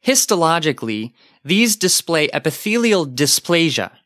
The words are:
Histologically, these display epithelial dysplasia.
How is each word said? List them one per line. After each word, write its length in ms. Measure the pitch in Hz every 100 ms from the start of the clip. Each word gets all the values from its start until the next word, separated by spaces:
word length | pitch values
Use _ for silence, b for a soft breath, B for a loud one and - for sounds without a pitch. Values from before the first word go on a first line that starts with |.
Histologically, 1080 | - 262 - 190 160 165 156 123 113 107 110 b b b
these 320 | 135 190 233 214
display 540 | 185 - - 165 151
epithelial 720 | 151 156 - 208 226 233 196 147
dysplasia. 840 | 123 143 - - 170 165 131 92 _